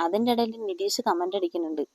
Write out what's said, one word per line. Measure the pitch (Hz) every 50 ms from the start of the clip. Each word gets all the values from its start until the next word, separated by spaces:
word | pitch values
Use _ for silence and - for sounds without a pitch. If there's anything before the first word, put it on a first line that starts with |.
അതിൻ്റെ | 170 170 185 214 240 247
ഇടയിൽ | 240 233 233 226 226 226
നിതീഷ് | 220 202 180 170 196 - - -
കമന്റ് | - 220 180 170 175 185 185
അടിക്കുന്നുണ്ട്, | 202 185 170 - 175 165 156 156 151 143 - _